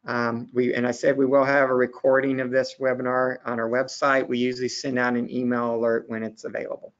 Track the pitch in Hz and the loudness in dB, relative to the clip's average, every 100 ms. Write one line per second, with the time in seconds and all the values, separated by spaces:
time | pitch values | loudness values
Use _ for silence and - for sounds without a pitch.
0 | - 120 120 117 123 123 123 123 123 120 | -4 -2 -2 -2 -4 -2 0 0 -2 0
1 | 151 135 131 139 135 143 135 127 123 - | 0 2 4 4 4 4 2 2 0 2
2 | 139 131 135 131 127 131 127 - 131 127 | 2 4 2 -2 0 0 0 -2 -2 0
3 | 127 127 127 127 123 120 117 123 131 - | 0 0 0 -2 -4 -2 0 0 -2 0
4 | 143 131 - 123 123 123 123 - 143 123 | 2 2 0 0 0 -2 -6 -4 -4 0
5 | 123 120 120 123 123 123 120 117 117 117 | 0 0 -2 -2 -2 0 -2 0 0 0
6 | - 110 110 - - 113 - - - | -2 -6 -6 -10 -10 -8 -8 -10 -12